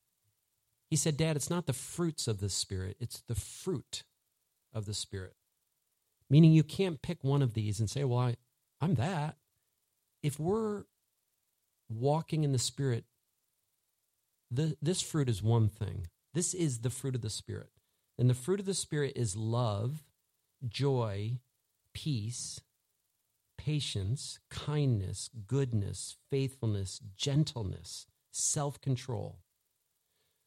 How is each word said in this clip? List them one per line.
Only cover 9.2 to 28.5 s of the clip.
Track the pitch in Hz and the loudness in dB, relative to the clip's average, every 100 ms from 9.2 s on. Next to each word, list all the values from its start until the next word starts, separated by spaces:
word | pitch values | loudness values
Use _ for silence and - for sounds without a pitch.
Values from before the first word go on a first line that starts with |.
| 151 - _ _ _ _ _ _ _ _ | -4 -6 _ _ _ _ _ _ _ _
If | 151 - | -4 -2
we're | 160 214 220 208 - _ _ _ _ _ _ _ _ _ - | 0 0 0 -4 -8 _ _ _ _ _ _ _ _ _ -10
walking | 113 131 156 160 160 | -2 2 0 0 0
in | 151 | 2
the | 131 | 2
Spirit, | - - 139 117 - _ _ _ _ _ _ _ _ _ _ _ _ _ - | 0 -2 0 0 -4 _ _ _ _ _ _ _ _ _ _ _ _ _ -8
the, | 123 160 139 | -2 -2 0
this | 147 185 | -2 -2
fruit | - 160 131 | 0 0 2
is | 101 | 2
one | 107 117 107 | 4 6 4
thing. | - 98 92 87 _ _ | 2 -6 -6 -10 _ _
This | 156 175 | -4 -2
is | 180 165 117 | 0 0 0
the | 123 | -4
fruit | - 139 127 | -4 -4 -4
of | |
the | 107 | -4
Spirit. | - - 101 107 _ _ _ _ - | -6 -8 -10 -12 _ _ _ _ 2
And | 123 | 4
the | |
fruit | 127 127 196 | 4 2 -2
of | 196 | 0
the | |
Spirit | 190 - 151 143 - | -4 -2 0 0 0
is | 113 101 | -2 0
love, | 110 117 120 101 117 151 - _ _ _ _ - 127 | 0 0 0 0 -2 -6 -12 _ _ _ _ -10 -8
joy, | - 139 131 113 98 107 123 _ _ _ _ _ | -2 0 2 0 -2 -4 -4 _ _ _ _ _
peace, | - 160 127 107 123 - - - _ _ _ _ _ _ _ _ - | -10 -4 -4 -4 -8 -10 -12 -18 _ _ _ _ _ _ _ _ -10
patience, | - 151 - 104 95 135 - - - | -4 -2 -2 -4 -2 -4 -6 -14 -14
kindness, | - - 151 143 113 95 95 - 117 98 | -10 -4 0 2 2 0 -6 -10 -12 -4
goodness, | 135 135 110 98 95 - - - | -2 0 0 -2 -6 -10 -14 -4
faithfulness, | 139 135 - 113 101 95 - 104 98 | -2 -2 -2 -2 0 -2 -8 -14 -4
gentleness, | 143 139 151 120 95 87 82 - - _ _ | 0 2 2 0 -6 -6 -10 -16 -16 _ _
self-control. | - - | -4 -2